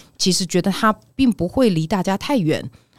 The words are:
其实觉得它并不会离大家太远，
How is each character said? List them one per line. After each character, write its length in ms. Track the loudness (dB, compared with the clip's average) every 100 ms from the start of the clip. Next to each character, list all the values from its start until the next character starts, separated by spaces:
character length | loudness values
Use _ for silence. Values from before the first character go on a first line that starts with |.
| -20 -4
其 140 | 0
实 120 | 0
觉 160 | 0 0
得 120 | 0
它 240 | 0 0 -2 _ 0
并 160 | 0
不 160 | 2 -2
会 220 | 2 2
离 160 | 2 0
大 160 | -2
家 160 | -2 -2
太 200 | -2 0
远， 300 | 0 -2 -4 -16 _